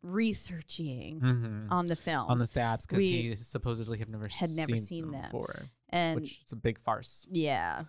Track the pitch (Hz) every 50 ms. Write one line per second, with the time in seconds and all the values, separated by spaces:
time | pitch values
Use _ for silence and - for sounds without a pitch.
0 | - 175 180 208 226 226 208 - - - 180 165 156 - - - 165 151 127 123
1 | 71 80 156 160 127 127 123 123 117 113 110 104 107 110 180 180 175 170 165 -
2 | - 170 160 139 113 - 123 123 120 117 - 131 120 117 113 113 - - - 190
3 | 196 185 180 175 117 117 113 104 120 - - 117 - 123 117 113 113 110 113 107
4 | 113 107 110 107 104 101 - - 185 165 160 160 160 143 117 113 107 - 180 165
5 | 165 156 143 135 127 - - - - - - - - 135 - _ _ _ - 175
6 | 175 165 160 160 160 135 - - - - - 117 - 120 113 - - - 110 107
7 | - - - - - - 185 165 156 147 135 104 82 85 73 65 160